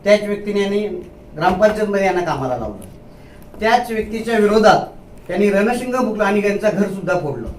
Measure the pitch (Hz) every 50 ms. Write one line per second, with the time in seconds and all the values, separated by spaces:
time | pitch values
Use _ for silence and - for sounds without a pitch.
0 | - 196 208 208 208 202 208 202 - 208 202 202 196 196 202 208 214 202 180 -
1 | - - - - - - - 156 165 185 190 190 214 214 208 214 214 202 202 196
2 | 196 190 180 180 175 165 147 131 131 127 123 117 110 107 104 98 - - - -
3 | - - - - - - - - - - - - 208 220 226 247 - - 226 220
4 | 208 208 214 226 220 226 226 214 208 208 208 220 208 208 175 - - - - -
5 | - - - - - - 180 196 202 208 196 196 208 226 247 240 254 254 247 262
6 | 254 214 208 202 208 196 208 208 196 208 196 - 214 214 - 185 202 196 190 190
7 | 170 165 180 180 156 143 127 120 110 101 -